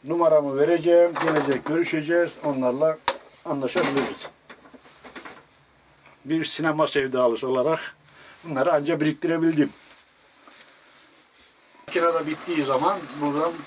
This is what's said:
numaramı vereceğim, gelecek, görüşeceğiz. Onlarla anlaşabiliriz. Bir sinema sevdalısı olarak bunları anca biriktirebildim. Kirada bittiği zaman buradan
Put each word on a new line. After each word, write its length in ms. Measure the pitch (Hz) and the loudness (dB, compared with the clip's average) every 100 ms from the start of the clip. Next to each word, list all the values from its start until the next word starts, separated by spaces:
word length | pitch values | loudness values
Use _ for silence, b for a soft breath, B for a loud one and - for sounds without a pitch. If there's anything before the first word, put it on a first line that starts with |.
numaramı 540 | 135 170 165 156 143 135 | -4 2 4 4 2 2
vereceğim, 540 | 151 170 165 170 170 156 | 2 4 6 6 6 2
gelecek, 400 | 160 156 139 127 | 0 0 0 -2
görüşeceğiz. 680 | 131 160 165 160 151 170 165 - | 0 -2 0 -2 0 0 0 -2
Onlarla 540 | 151 131 127 131 160 156 - - - - | -4 -2 -2 2 0 0 -6 -8 -16 -20
anlaşabiliriz. 840 | - 139 135 - 277 139 117 101 - _ _ - - - - - - - - - _ _ _ _ _ _ - _ | -8 -4 -2 -2 0 -2 -4 -8 -16 _ _ -20 -20 -20 -20 -20 -20 -20 -20 -20 _ _ _ _ _ _ -20 _
Bir 200 | 131 160 | -4 -4
sinema 440 | 156 - 160 151 143 | -4 -4 -2 0 0
sevdalısı 600 | 147 131 127 123 110 131 | 0 -2 2 2 0 -2
olarak 480 | 131 139 160 - - B B B B | 0 0 -2 -6 -18 B B B B
bunları 280 | 170 135 170 | -8 -2 2
anca 280 | 156 147 160 | 2 0 0
biriktirebildim. 720 | 151 147 165 165 165 156 143 - - - _ _ _ _ B B B B B B B B _ _ - _ _ - - | 0 -2 -2 0 2 2 0 -2 -20 -20 _ _ _ _ B B B B B B B B _ _ -20 _ _ -20 -6
Kirada 400 | 180 170 165 151 | 0 0 0 -2
bittiği 380 | 151 - 160 | -6 -4 -4
zaman 340 | 139 131 165 - 147 147 | 0 0 0 -2 -8 -6
buradan 320 | 147 143 160 330 | -4 -2 -4 -4